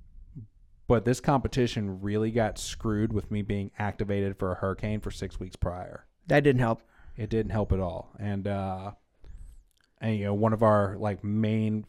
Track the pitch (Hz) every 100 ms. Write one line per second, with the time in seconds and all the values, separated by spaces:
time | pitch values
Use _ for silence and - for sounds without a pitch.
0 | - - - 139 107 _ - - - 117
1 | 120 127 - 135 - 135 120 117 101 92
2 | 101 104 110 117 107 - - - - 107
3 | 113 107 - 107 101 101 98 - 104 -
4 | 101 101 98 98 95 90 95 92 107 107
5 | 104 - 98 - 92 - 90 90 - -
6 | - _ - 147 147 127 117 113 _ _
7 | - - 104 110 101 107 101 95 90 85
8 | - - 101 98 98 98 95 92 98 101
9 | _ _ - - - - _ _ _ _
10 | 113 107 101 101 110 110 113 104 101 101
11 | 107 95 104 107 107 110 110 107